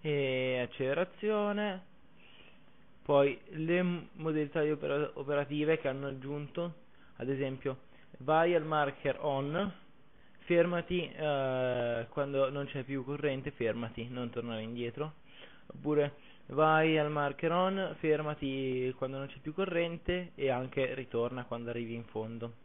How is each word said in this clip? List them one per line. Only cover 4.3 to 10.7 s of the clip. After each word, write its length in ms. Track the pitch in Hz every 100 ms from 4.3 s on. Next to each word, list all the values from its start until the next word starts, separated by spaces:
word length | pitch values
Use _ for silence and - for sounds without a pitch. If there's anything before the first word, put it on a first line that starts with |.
| 156 147 165
di 120 | 151
opera-, 380 | 151 147 143 151
operative 640 | - 139 143 139 147 151 160
che 100 | 143
hanno 200 | 135 139
aggiunto, 680 | 135 135 147 147 - 170 160 - - - -
ad 140 | 123
esempio, 480 | 135 135 127 139 131 - - - -
vai 360 | 131 156 170
al 100 | 170
marker 520 | 151 156 143 139 143 131
on, 520 | 151 135 143 160 202 - - - - - - - -
fermati, 580 | 175 170